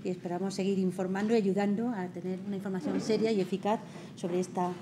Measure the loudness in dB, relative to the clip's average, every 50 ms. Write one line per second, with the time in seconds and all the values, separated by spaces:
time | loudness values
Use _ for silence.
0 | -2 -4 -4 -4 -4 -4 -2 -2 -2 -2 0 0 0 2 2 4 2 2 2 0
1 | -2 0 0 0 2 4 4 4 4 4 4 4 2 2 2 2 0 -2 -2 -2
2 | -4 -4 -6 -6 -4 -4 -4 -4 -4 -6 -6 -4 -4 -4 -4 -2 -2 0 -2 0
3 | 2 2 2 2 4 4 4 2 2 0 -2 0 2 2 2 2 -2 -10 -14 -14
4 | -14 -14 -10 -6 -4 0 0 0 0 0 0 0 0 0 -2 -6